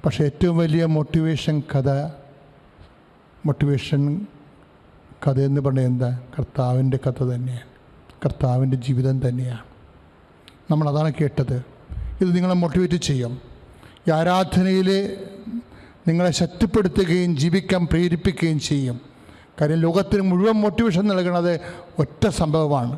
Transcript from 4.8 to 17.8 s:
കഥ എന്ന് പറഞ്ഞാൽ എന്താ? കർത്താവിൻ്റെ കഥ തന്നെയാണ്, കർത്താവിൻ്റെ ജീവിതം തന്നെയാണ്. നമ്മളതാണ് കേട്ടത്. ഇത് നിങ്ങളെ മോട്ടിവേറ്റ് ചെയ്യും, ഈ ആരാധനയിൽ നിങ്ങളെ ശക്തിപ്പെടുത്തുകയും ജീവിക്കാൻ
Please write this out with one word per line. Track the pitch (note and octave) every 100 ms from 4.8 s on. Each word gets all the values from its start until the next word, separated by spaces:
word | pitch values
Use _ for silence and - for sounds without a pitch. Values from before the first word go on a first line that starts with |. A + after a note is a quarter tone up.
| - - - - -
കഥ | C3 C#3
എന്ന് | C#3+ C#3
പറഞ്ഞാൽ | C3 B2+
എന്താ? | B2 B2 B2 - -
കർത്താവിൻ്റെ | - - B2+ B2+ C3 C3 C3+
കഥ | B2 B2
തന്നെയാണ്, | B2 B2+ B2 - - - - - -
കർത്താവിൻ്റെ | D3 - C3 B2 C3+ C3 B2
ജീവിതം | B2+ C3 C3+ B2+
തന്നെയാണ്. | B2 B2+ A2+ - - - - - - - - - - -
നമ്മളതാണ് | D3+ D3+ C#3+ D#3 C#3
കേട്ടത്. | D3 - C3 B2+ B2+ - - - - -
ഇത് | F#3 F3+
നിങ്ങളെ | F3+ F3+
മോട്ടിവേറ്റ് | E3+ F3 F3+ E3 -
ചെയ്യും, | C3+ A#2 B2+ - - - - - - -
ഈ | D#3
ആരാധനയിൽ | E3 F3+ F3+ F3+ F#3 F#3+ F#3 G3 G3+ G3 G3 G3 - A#3 - - - - -
നിങ്ങളെ | E3 F3+ -
ശക്തിപ്പെടുത്തുകയും | F3 - G#3 G#3+ F#3+ D3+ F#3 F3+ F3+ D3+
ജീവിക്കാൻ | D#3+ F3+ F#3 F#3